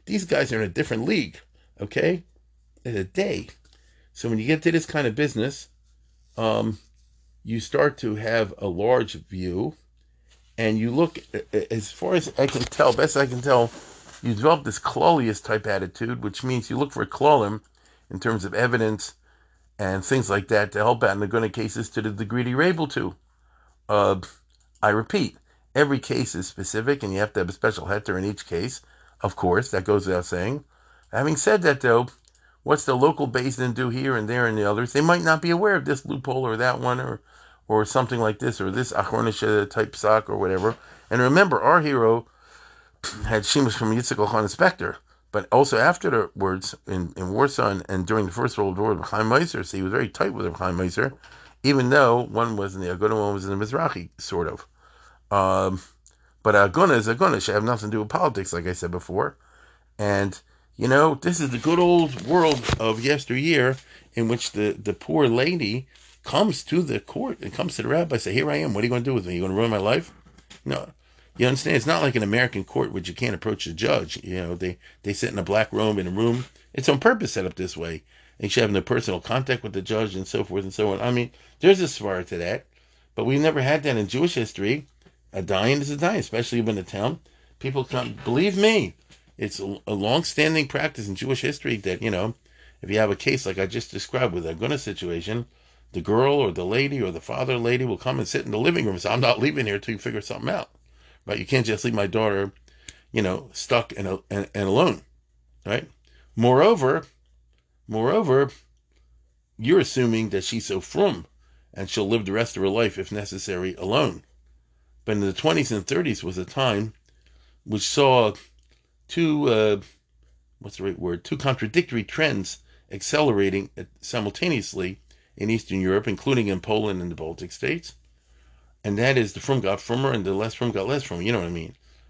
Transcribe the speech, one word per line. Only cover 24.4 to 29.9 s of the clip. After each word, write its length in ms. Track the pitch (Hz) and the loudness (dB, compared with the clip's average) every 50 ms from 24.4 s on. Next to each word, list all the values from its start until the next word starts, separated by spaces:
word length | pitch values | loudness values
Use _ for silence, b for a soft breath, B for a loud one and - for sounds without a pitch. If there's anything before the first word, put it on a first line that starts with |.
| _ _ _ _ _ _ _ _ | _ _ _ _ _ _ _ _
I 80 | - 104 | 2 2
repeat, 480 | 104 107 113 - - 202 143 98 - - _ _ _ _ _ _ _ | 2 2 0 0 0 0 0 0 -4 -12 _ _ _ _ _ _ _
every 240 | 135 147 139 139 131 | 2 2 4 2 -2
case 360 | - - 123 123 123 - - | -2 -2 -2 -2 -2 -2 -4
is 120 | 82 92 | -8 -8
specific, 560 | - - - 98 - - 110 113 131 143 139 | -8 -10 -10 -10 -4 -4 -2 0 0 0 0
and 120 | 110 98 95 | -2 -4 0
you 60 | 98 | -2
have 120 | 107 104 | -2 0
to 80 | - 104 | 0 -2
have 80 | 90 87 | -2 -2
a 40 | |
special 340 | 90 - - 113 101 87 80 | -4 -2 -2 -2 -2 -2 -4
heter 320 | 90 101 107 107 - 92 92 | -4 -4 -4 -2 -4 -4 -2
in 60 | 95 | -2
each 220 | 104 101 - - | -4 -6 -8 -8
case. 360 | - 87 82 98 127 - - b b b b b b b b | -6 -4 -4 -4 -4 -8 -12 b b b b b b b b
Of 140 | - 101 - | -4 -4 -2
course, 340 | - - 90 87 104 131 - | 0 2 2 4 2 2 0
that 140 | - 95 90 | -4 -2 2
goes 220 | 101 | 2